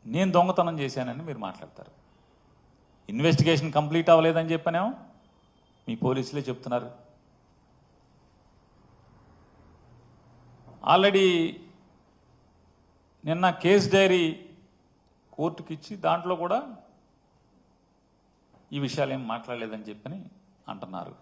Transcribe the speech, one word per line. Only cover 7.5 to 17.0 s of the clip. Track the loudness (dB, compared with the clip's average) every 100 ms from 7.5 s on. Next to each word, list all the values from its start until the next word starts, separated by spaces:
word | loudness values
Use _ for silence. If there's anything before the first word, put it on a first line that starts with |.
| _ _ _ _ _ _ _ _ _ _ _ _ _ _ _ _ -20 _ _ _ _ -20 -20 _ -20 -20 -20 _ -20 -20 -20 -20 -12 2
Already | 4 4 4 2 2 -2 -6 -18 -20 _ _ _ _ _ _ _ _ _ _ _ _ _ _
నిన్న | -6 2 2 2 4
కేసు | 4 6 6
డైరీ | 6 6 2 -2 -12 -20 _ _ _ _ _ _ _ -6
కోర్టుకి | -4 -4 -12 -14
ఇచ్చి | -12 -4 0
దాంట్లో | 0 -2 -4 -2
కూడా | -2 -4 -16 -20 _